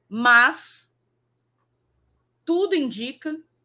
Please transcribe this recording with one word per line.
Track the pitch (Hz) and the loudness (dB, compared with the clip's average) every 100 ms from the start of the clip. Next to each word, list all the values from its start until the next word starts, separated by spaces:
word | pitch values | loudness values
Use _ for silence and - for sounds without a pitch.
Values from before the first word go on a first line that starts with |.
| - | -12
Mas | 214 240 240 254 320 - - - _ _ _ _ _ _ _ _ _ _ _ _ _ _ _ | -2 4 6 4 0 -12 -18 -20 _ _ _ _ _ _ _ _ _ _ _ _ _ _ _
tudo | - 339 392 | -4 -2 0
indica, | 359 262 185 240 262 311 311 - _ | -2 -4 -6 -10 -10 -12 -12 -14 _